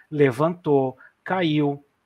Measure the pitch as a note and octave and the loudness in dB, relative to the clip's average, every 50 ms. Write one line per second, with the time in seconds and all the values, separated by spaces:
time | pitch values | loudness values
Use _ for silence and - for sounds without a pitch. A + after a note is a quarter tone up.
0 | - _ D#3 D3 C#3+ C3+ A#2 B2 D#3 E3+ F3 F3 - D#3 C#3+ C#3 C3+ B2+ B2+ - | -16 _ 0 2 2 2 2 0 -2 -2 -2 -4 -2 0 2 2 0 -2 -6 -10
1 | - - _ _ - - F#3 F#3+ F3+ D#3 D3+ D3+ D3 C#3+ C#3+ C#3+ - _ _ _ | -18 -20 _ _ -8 -6 -4 -2 0 0 0 0 0 0 -2 -6 -12 _ _ _
2 | _ | _